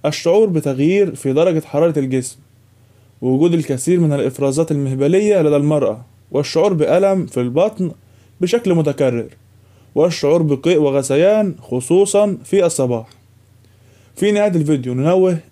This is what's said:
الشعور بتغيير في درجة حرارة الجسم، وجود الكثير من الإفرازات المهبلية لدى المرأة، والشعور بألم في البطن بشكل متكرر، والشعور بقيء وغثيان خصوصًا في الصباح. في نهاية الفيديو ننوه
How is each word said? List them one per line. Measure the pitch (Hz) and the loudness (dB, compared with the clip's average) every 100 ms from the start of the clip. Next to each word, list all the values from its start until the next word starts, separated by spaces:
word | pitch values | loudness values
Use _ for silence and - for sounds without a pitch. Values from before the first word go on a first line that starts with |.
| 151 | -6
الشعور | 147 170 196 220 | -4 0 2 2
بتغيير | 160 147 131 147 196 196 - | 0 -2 0 0 2 0 -2
في | 135 | -2
درجة | 135 180 160 - | 0 2 0 -4
حرارة | 147 170 151 | 0 0 0
الجسم، | 131 127 127 - _ _ _ _ _ _ _ _ | -2 -4 -4 -12 _ _ _ _ _ _ _ _
وجود | 123 131 170 | -2 2 2
الكثير | 170 151 131 165 180 | 2 -2 -4 0 2
من | 160 | 2
الإفرازات | 143 123 131 139 135 160 | 0 -2 -2 -2 0 -2
المهبلية | 147 139 131 143 185 208 202 | -2 -4 -2 0 2 2 2
لدى | 156 147 | 2 2
المرأة، | 147 151 110 110 - _ _ | 2 0 0 -4 -10 _ _
والشعور | 131 143 160 202 | -6 -2 0 0
بألم | 170 151 175 196 190 156 | 2 0 2 2 0 -2
في | - | -4
البطن | 123 135 208 214 180 - _ _ _ - | -2 -2 -2 -2 -8 -8 _ _ _ -8
بشكل | 180 233 202 | -2 -2 0
متكرر، | 170 147 139 135 120 110 - _ _ _ _ _ - | 0 0 0 -2 -2 -6 -14 _ _ _ _ _ 0
والشعور | 180 165 143 170 | 0 0 0 0
بقيء | 160 135 165 170 | 0 0 0 2
وغثيان | 143 139 135 139 185 214 208 - | 2 0 0 2 4 2 0 -4
خصوصًا | - 127 127 180 196 202 208 190 | -8 -6 0 2 2 2 0 -2
في | - 196 175 | -2 0 0
الصباح. | - 127 120 110 - _ _ _ _ _ _ _ _ _ - | 0 -2 -4 -8 -18 _ _ _ _ _ _ _ _ _ -4
في | 202 | 0
نهاية | 208 208 | 2 2
الفيديو | 175 147 147 123 | 0 0 -2 -2
ننوه | 123 147 185 185 165 - | -2 2 2 2 0 -6